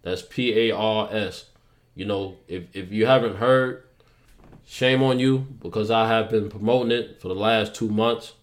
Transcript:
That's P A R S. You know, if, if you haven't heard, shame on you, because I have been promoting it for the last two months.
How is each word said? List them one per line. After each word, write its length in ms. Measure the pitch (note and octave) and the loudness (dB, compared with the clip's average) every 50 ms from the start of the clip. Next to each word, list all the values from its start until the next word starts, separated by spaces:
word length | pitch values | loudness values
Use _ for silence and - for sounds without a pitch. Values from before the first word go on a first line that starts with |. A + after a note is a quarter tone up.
| _ | _
That's 180 | F2 F#2 - | -6 -8 -8
P 480 | - - - - B2+ B2 G#2+ A2 A#2 A2+ | -8 -10 -6 -2 -2 2 2 2 2 2
A 60 | G#2 | 0
R 340 | G2+ G#2+ A2 G#2+ G#2+ G#2+ G#2 | 0 0 0 0 0 -2 -2
S. 340 | G#2+ G#2+ G#2 F2+ - - - _ _ _ _ _ _ _ _ _ _ | -4 -4 -4 -4 -8 -14 -20 _ _ _ _ _ _ _ _ _ _
You 120 | - F#2 | -12 -6
know, 320 | G2+ G2+ G2 G2 F#2 F#2 - _ | -4 -4 -4 -4 -8 -12 -18 _
if, 160 | - F2+ F#2 E2+ - _ | -12 -12 -12 -12 -12 _
if 180 | G2 F#2 F2+ | -14 -12 -6
you 140 | G#2 G#2+ A2 | -2 0 4
haven't 300 | B2 C3 B2+ A#2 A2+ F#2+ | 4 4 4 2 0 -4
heard, 480 | F#2 A#2 B2+ C3 C3 C3 B2+ B2+ - - _ _ _ _ _ _ _ _ _ - _ - - - - _ | 0 2 4 4 4 4 0 -4 -10 -16 _ _ _ _ _ _ _ _ _ -20 _ -20 -20 -20 -20 _
shame 380 | - - - B2+ B2+ C3 C3 C3 | -20 -6 0 2 4 4 4 4
on 160 | C3 C3 B2+ | 2 2 2
you, 200 | B2+ C3 C3 C3 C3+ - A#2 - | 2 2 2 0 -2 -8 -14 -14
because 300 | - F2+ - A2 G#2 G#2+ | -14 -6 -4 -4 -2 2
I 160 | A2+ A2+ A2 | 2 2 4
have 220 | A2+ A2+ A2+ A2 G2+ | 4 2 2 2 2
been 200 | A2 G#2+ G2+ - | 0 -2 -2 -2
promoting 420 | - G#2 G#2 A2 B2 B2+ A#2+ A#2 | -8 -4 0 2 2 2 2 0
it 300 | A#2 A#2+ A2 - - - | 0 -2 -2 -8 -14 -14
for 60 | - | -8
the 80 | F2+ F#2 | -8 -6
last 400 | F#2+ G#2+ A2 A2+ A2 G#2 G#2+ - | 0 0 2 2 2 0 -2 -4
two 140 | - A2+ G#2+ | -4 -4 -2
months. 440 | G#2 G#2+ A2+ A#2 A#2 A#2 - - - _ | 0 2 2 2 0 -2 -6 -16 -20 _